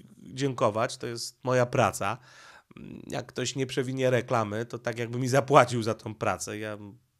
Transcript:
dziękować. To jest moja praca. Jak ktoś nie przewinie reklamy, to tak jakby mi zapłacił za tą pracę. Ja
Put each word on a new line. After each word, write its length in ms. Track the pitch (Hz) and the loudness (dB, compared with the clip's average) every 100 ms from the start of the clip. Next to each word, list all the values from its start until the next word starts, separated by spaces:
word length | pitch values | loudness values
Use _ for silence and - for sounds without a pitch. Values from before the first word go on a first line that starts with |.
| - - | -20 -20
dziękować. 800 | - 127 139 123 120 104 123 - | -16 -4 -2 2 2 2 -2 -4
To 100 | 120 | -8
jest 360 | 117 - - | -8 -10 -6
moja 220 | 127 127 120 | 0 2 4
praca. 520 | 127 113 - 98 117 - - - - _ - - - - | 4 4 2 -4 -6 -12 -20 -20 -20 _ -18 -16 -14 -10
Jak 180 | 135 - | -8 -6
ktoś 300 | - 127 139 | -4 -4 -2
nie 120 | 131 | -2
przewinie 420 | 139 127 131 127 | -2 -4 0 2
reklamy, 560 | 123 117 123 107 104 120 | 2 2 0 0 -4 -6
to 140 | 117 | -6
tak 200 | - 113 | -8 -6
jakby 200 | 117 120 | -6 -4
mi 80 | 127 | 2
zapłacił 560 | 135 131 143 123 123 | 2 6 6 6 2
za 100 | 110 | -2
tą 220 | 110 110 107 | -4 -8 -4
pracę. 420 | 104 92 - 107 | -4 -2 -6 -8
Ja 200 | 107 104 104 98 _ | -10 -10 -14 -20 _